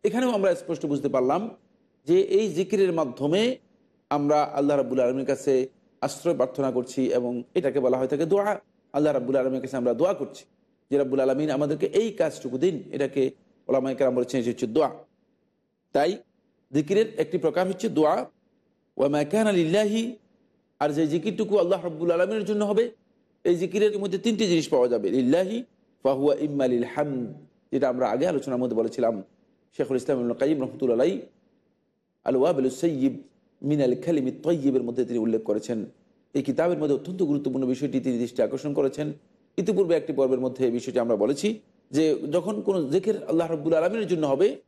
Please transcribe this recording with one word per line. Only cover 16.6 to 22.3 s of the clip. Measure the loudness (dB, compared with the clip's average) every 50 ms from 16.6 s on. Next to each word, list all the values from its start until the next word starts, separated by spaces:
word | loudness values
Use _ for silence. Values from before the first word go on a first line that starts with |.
| _ _
জিকিরের | -2 -2 0 2 2 2 2 0 0 -4
একটি | -4 -2 -2 0
প্রকার | 0 0 0 2 0 0
হচ্ছে | -2 -4 -4 -2
দোয়া। | 2 2 2 4 2 0 -2 -8 _ _ _ _ _ _ _ _ _ _ _ _ _
"ওয়া | 0 0 2
মা | 2 0 0
কানা | 0 2 2 2 4
লিল্লাহি", | 4 2 2 4 2 2 2 2 0 -2 -2 -4 -8 -12 _ _ _ _ _ _ _ _ _ _ _ _
আর | -2 0
যে | 2 2 0
জিকিরটুকু | 2 0 0 -2 -2 -2 -2 -2 2 2 2
আল্লাহ | 4 2 0 -2
রাব্বুল | -2 -8 -6 -2 0 0
আলমিনের | 2 2 2 0